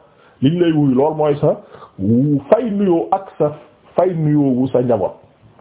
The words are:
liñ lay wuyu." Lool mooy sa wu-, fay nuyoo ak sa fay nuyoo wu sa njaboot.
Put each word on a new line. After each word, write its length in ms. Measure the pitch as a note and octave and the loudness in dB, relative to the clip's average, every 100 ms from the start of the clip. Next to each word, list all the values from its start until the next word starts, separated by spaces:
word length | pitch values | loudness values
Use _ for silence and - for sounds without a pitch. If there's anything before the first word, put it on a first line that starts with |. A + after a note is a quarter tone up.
| _ _ _ _ | _ _ _ _
liñ 180 | C3 F3 | -2 2
lay 100 | E3+ | 0
wuyu." 240 | D#3 C#3+ B2 | 2 2 2
Lool 180 | D3 D#3 | 0 0
mooy 200 | D3+ D3 | -2 0
sa 140 | D3+ G3+ - - - - | 0 -2 -8 -20 -20 -8
wu-, 400 | F#2+ A#2 C#3+ C#3+ C#3 | 0 0 2 -2 0
fay 200 | A3 B3 | 0 0
nuyoo 380 | G3+ G3+ E3+ - | -2 0 0 0
ak 200 | F#3+ F#3+ - | -4 -6 -4
sa 140 | D3+ D3 - _ _ - | -4 -4 -20 _ _ -2
fay 180 | F3+ | 0
nuyoo 400 | E3+ D3+ D3 C#3 B2 | 0 0 2 2 0
wu 60 | C3 | 0
sa 120 | B2 | 0
njaboot. 320 | A#2+ A2 F2 - _ _ _ _ | 0 0 -2 -8 _ _ _ _